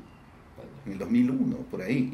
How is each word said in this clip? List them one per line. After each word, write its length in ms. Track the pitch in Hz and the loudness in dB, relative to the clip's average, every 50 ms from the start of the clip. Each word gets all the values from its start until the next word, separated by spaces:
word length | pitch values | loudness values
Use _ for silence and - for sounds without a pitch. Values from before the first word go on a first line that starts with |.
| - - - - - - - - - - - - - - - - - | -10 -16 -20 -20 -20 -20 -20 -20 -20 -20 -20 -20 -20 -18 -18 -14 -12
en 60 | 101 95 | -10 -8
el 60 | 95 | -8
dos 120 | - - | -2 2
mil 180 | 113 120 123 127 | 4 4 6 4
uno, 260 | 131 131 - - - - - - | 4 2 2 0 0 -2 -6 -8
por 120 | - 92 90 | -8 -6 -2
ahí. 260 | 98 127 131 127 120 | 0 0 2 0 0